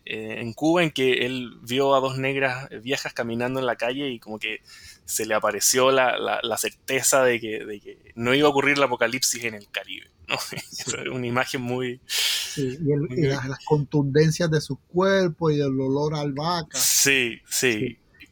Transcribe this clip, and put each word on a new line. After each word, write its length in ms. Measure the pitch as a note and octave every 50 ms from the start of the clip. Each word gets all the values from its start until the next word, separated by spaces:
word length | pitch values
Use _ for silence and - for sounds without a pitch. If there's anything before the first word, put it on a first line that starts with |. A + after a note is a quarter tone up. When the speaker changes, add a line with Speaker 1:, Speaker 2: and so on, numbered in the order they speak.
| -
Speaker 1:
eh, 300 | - A#2 A2 A2 A2 A2 A2
en 160 | A#2 A#2 A2
Cuba, 280 | - D3 D#3+ E3 F3+ E3+
en 100 | D#3 -
que 340 | - C3 B2+ B2 - B2
él 240 | B2 C3 B2+ B2 A#2 - A2+
vio 340 | - A#2 A#2+ C3+ C#3 C#3 C#3
a 60 | C3+
dos 160 | C3 C3 C3
negras 540 | C3+ C3+ C3+ C3+ C3+ C3+ C3 B2+ C3 C#3 C3+ A2+ A2 G#2+
viejas 300 | B2+ C#3 - - D3 -
caminando 480 | - A#2+ A#2 A2+ A#2 B2 B2+ C3 C3
en 60 | C3
la 100 | B2 A2+
calle 320 | - A#2 A#2+ C3 C#3 D3 C3+
y 100 | B2 A2+
como 200 | - G#2 G#2+ G#2+
que 220 | - A2 A2 - _ - - - - - - _ _
se 220 | - - - A2
le 80 | G#2+ A2
apareció 560 | G#2+ A2 G#2+ G#2 G2+ - - B2+ B2+ B2+ C3
la, 260 | C3+ C3 B2+ A#2+ A2+
la, 240 | G2+ G#2+ G#2 G#2 G#2+ -
la 140 | A#2 G#2+
certeza 680 | - - G#2+ - _ - - C3+ C3 B2 - D3+ C3+ C3
de 160 | B2+ A#2+ A2+
que, 280 | A#2 A2 G#2+ A2+ A2
de 140 | G#2+ G#2 G2+
que 180 | - G2 G2+ _ _ - -
no 180 | A#2 A#2 A#2+ C3
iba 120 | C#3+ D3+
a 40 | D3
ocurrir 280 | C3+ C#3 C3+ C#3 C#3+ C#3+
el 40 | C#3
apocalipsis 600 | B2 B2 - A#2+ A#2 A#2+ B2+ - - - A#2 A#2+
en 80 | A#2 A2
el 160 | G#2 G#2 _
Caribe, 400 | - G2+ G2 G2 F#2 - - _ _ _ -
¿no? 120 | - C3+ -
<laughs> 100 | - -
Speaker 2:
Sí. 80 | - - - - - - -
Speaker 1:
Eso 100 | - - C3+ C3+
es 60 | C#3+
una 180 | C3 B2+ B2
imagen 340 | A#2+ A#2+ B2+ B2 - - C3+
muy, 400 | B2 A#2+ B2 B2+ B2+ B2 B2 B2+ _
Speaker 2:
Sí, 720 | - - - - - - - - - - D3+ C3+ B2+ B2+ D#3+ E3
y 60 | C#3 D3
el, 80 | C#3+
Speaker 1:
muy 180 | C#3 B2 B2 -
Speaker 2:
y 40 | D3+
las, 260 | C3+ C#3 C3+ B2 C3
las 100 | C3+ - -
contundencias 840 | - D#3 D3 C#3 - - D3+ C#3+ C#3 C3 D3+ D#3+ D#3+ D#3 - F3 E3
de 100 | D#3 D3
sus 180 | - - C3+ - _ _ -
cuerpos 600 | F3 F#3+ F#3+ G3 G3 F#3 F3 D#3 - E3+ D#3 D3
y 20 |
el 240 | D3 C#3+ C#3 C3 C3+
olor 340 | C3 C3+ C3+ D3 D3 D#3 D#3
a 60 | D3+
albahaca. 580 | D3 D3 C3+ C#3 D3+ E3+ F3+ E3+ D#3 - - -
Speaker 1:
Sí, 600 | - - - - - D3 C#3 C3 B2 A#2 A2+ - _ -
sí, 240 | - - C3 B2+ A2+
Speaker 2:
Sí. 260 | G#2+ B2+ B2 A2+ _ _ _ _ - - _